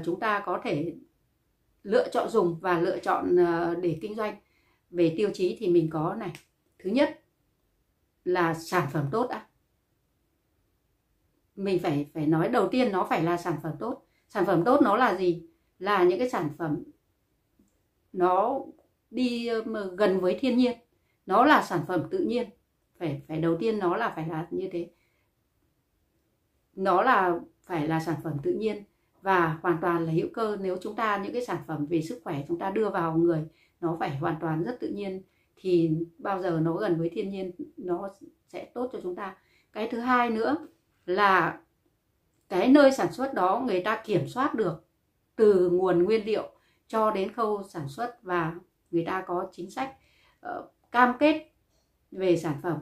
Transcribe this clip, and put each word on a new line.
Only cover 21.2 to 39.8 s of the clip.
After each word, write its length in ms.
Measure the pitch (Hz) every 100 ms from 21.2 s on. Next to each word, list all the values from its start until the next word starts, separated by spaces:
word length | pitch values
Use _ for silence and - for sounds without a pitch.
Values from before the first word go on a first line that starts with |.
| -
Nó 200 | 196 277
là 180 | 262
sản 180 | - 175 143
phẩm 160 | 180 139
tự 80 | 190
nhiên. 300 | 214 233 - - _ _ _ _
Phải, 220 | 165 139 -
phải 100 | 156
đầu 200 | 165 165
tiên 220 | 226 214
nó 180 | 180 196
là 120 | 226
phải 180 | 170 160
là 200 | 156 165
như 180 | 180 190
thế. 180 | 175 175 _ _ _ _ _ _ _ _ _ _ _ _ _ _ _ _ _ _ -
Nó 260 | 190 180
là 380 | 240 220 185 170 - _
phải 240 | - 170 151
là 120 | 160
sản 160 | 165 156
phẩm 100 | 165 139
tự 100 | 180
nhiên 300 | 202 214 208 - _ _ _
và 380 | 190 185 165 156
hoàn 160 | 180 165
toàn 240 | 180 170 165
là 60 |
hữu 160 | 160 -
cơ. 240 | - 220 202
Nếu 160 | 190 185
chúng 140 | 208 214
ta 220 | 220 202
những 160 | 190
cái 120 | 240 247
sản 120 | 175 -
phẩm 180 | 151 147
về 160 | 170
sức 200 | 160 247
khỏe 200 | 202 143 143
chúng 120 | 170
ta 100 | 196
đưa 200 | 208 208
vào 280 | 196 165 160
người, 260 | 170 160 156 - _ _
nó 160 | 339 339
phải 180 | 185 135
hoàn 180 | 170 156
toàn 220 | 165 156
rất 160 | 202 254
tự 80 | -
nhiên 340 | 202 196 190 - _ _ _
thì 360 | 185 175 165 156 165 -
bao 240 | 208 190
giờ 180 | 180 165
nó 120 | 160
gần 260 | 170 214 165
với 100 | 165
thiên 200 | 220 196
nhiên, 220 | 196 185 - - -
nó 320 | 185 175 196 - - _ _
sẽ 180 | - -
tốt 240 | 240 254
cho 60 | 220
chúng 120 | 180 180
ta. 200 | 196 190 _ _ _
Cái 140 | 214